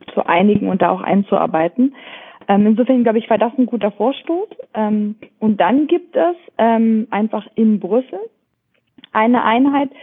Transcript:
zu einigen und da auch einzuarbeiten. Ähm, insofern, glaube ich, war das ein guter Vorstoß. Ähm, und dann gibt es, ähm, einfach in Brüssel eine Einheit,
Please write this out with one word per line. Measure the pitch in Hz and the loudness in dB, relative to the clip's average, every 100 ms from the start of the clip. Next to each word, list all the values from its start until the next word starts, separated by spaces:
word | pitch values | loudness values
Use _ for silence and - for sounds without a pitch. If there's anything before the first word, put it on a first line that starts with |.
| - | -8
zu | - - | -4 0
einigen | 170 208 202 190 | 2 4 2 0
und | 185 | 0
da | 175 | 0
auch | 185 | 0
einzuarbeiten. | - 190 196 180 165 160 165 - 269 - - - - - - | -2 -2 0 -2 0 -2 -2 0 -2 -2 -20 -20 -20 -10 -2
Ähm, | 202 208 | 2 2
insofern, | 220 247 254 | 2 2 2
glaube | 226 220 | 2 0
ich, | 214 | 0
war | 214 | 0
das | 226 247 | 0 -2
ein | 240 | -2
guter | 233 202 | -2 -4
Vorstoß. | - 226 269 - 339 440 - - | -2 -4 -4 -6 -6 -6 -12 -12
Ähm, | 214 214 214 208 214 - - | -6 -2 -2 -4 -8 -18 -4
und | 220 202 | -2 2
dann | 180 262 302 | 2 2 2
gibt | 349 - - | -2 -2 -2
es, | 330 349 - - | 0 -2 -8 0
ähm, | 226 226 226 220 220 | 2 2 2 0 -2
einfach | 196 214 214 - - | -4 -4 -6 -8 0
in | 220 208 | 0 0
Brüssel | 180 226 254 370 453 _ _ _ _ _ _ _ - | 0 -2 -4 -10 -14 _ _ _ _ _ _ _ -6
eine | 214 226 247 | 0 2 2
Einheit, | - 233 277 277 277 - | 2 2 2 0 -4 -10